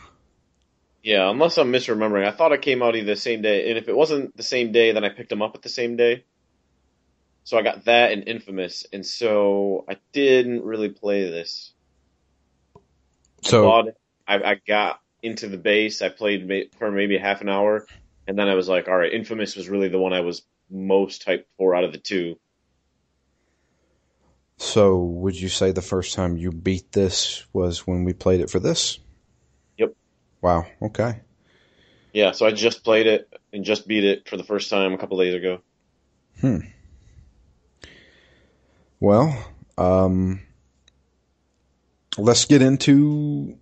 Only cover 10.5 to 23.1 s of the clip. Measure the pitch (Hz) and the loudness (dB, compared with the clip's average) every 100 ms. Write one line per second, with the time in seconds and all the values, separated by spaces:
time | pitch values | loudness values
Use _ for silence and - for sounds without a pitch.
10.5 | 120 107 110 104 104 101 101 90 85 85 | -4 -6 -6 -6 -6 -4 -2 -2 -6 -12
11.5 | - - _ _ _ _ _ _ _ _ | -16 -18 _ _ _ _ _ _ _ _
12.5 | _ _ _ _ _ _ _ _ _ - | _ _ _ _ _ _ _ _ _ 2
13.5 | 113 107 113 110 - _ _ - 101 104 | 4 6 4 2 -8 _ _ -4 -2 0
14.5 | 101 - 104 95 - _ _ 113 110 107 | -2 0 0 0 -4 _ _ -10 -8 -10
15.5 | 95 104 104 107 - 95 - 107 101 92 | -4 0 2 0 -2 -6 -4 -4 -4 -4
16.5 | 98 - - 110 98 104 95 101 98 101 | -6 -6 -6 -4 -2 0 0 0 -4 -2
17.5 | 98 104 107 - - _ _ - 98 101 | 0 2 0 -4 -20 _ _ -8 -2 2
18.5 | 95 90 90 90 92 82 113 110 110 101 | 2 0 -2 0 0 0 -2 -6 -8 -8
19.5 | 101 90 98 95 92 92 90 87 85 _ | -8 -6 -2 -2 0 0 -2 -4 -8 _
20.5 | _ _ 95 95 98 95 - 101 90 - | _ _ -10 0 0 0 -6 -4 -4 -6
21.5 | - 92 90 90 76 - 98 85 82 _ | -2 0 2 -2 -6 -6 -6 -6 -10 _
22.5 | _ _ _ _ _ _ | _ _ _ _ _ _